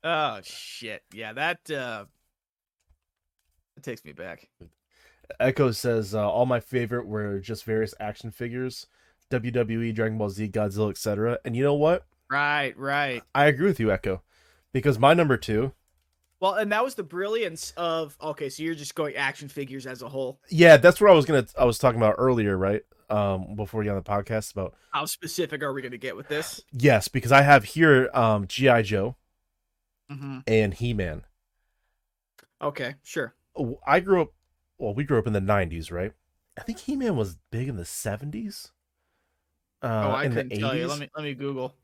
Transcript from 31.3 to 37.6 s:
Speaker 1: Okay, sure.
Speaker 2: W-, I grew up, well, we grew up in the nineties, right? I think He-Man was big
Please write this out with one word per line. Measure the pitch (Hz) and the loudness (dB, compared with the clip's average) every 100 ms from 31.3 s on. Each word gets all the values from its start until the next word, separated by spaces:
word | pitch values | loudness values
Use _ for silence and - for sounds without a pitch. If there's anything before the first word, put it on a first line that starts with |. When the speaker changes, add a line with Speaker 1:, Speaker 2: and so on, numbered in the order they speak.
| _ _ _ _ _ _ _ _ _ _ _ _ _ | _ _ _ _ _ _ _ _ _ _ _ _ _
Speaker 1:
Okay, | 143 143 123 143 | -8 -6 -10 -10
sure. | - 165 117 _ _ - | -10 -8 -8 _ _ -8
Speaker 2:
W-, | 127 139 | -8 -6
I | - 160 | 2 2
grew | 185 185 | 4 2
up, | 156 _ _ _ _ _ | 2 _ _ _ _ _
well, | 113 | -6
we | 101 | -4
grew | 147 127 | 0 0
up | 113 | 2
in | |
the | 104 | -2
nineties, | 95 101 90 82 80 | 2 0 0 -6 -8
right? | 87 98 - _ _ _ - | -6 -8 -8 _ _ _ -16
I | |
think | - 220 | -12 -10
He-Man | - 277 247 151 | -6 -4 -2 -2
was | 101 85 _ | -2 -6 _
big | 113 | -8